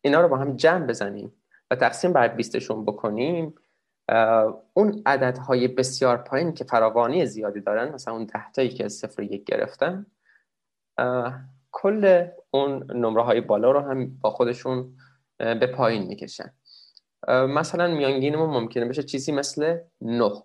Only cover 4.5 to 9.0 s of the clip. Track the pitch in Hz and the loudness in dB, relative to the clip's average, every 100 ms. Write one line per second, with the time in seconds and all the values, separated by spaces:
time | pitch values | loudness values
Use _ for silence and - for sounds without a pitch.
4.5 | - _ - 208 202 - 139 131 127 - | -2 _ 2 2 2 0 2 0 -2 0
5.5 | 127 123 127 131 - 131 120 - 135 170 | 2 2 0 -2 0 2 2 0 -2 -2
6.5 | - - 117 110 113 120 160 139 104 104 | -4 0 2 4 4 2 2 0 -2 -6
7.5 | 104 101 107 131 143 - 113 110 110 - | -4 -2 -2 -2 -8 -10 -8 -8 -10 -6
8.5 | - 127 131 104 - | -2 -2 -2 -8 -8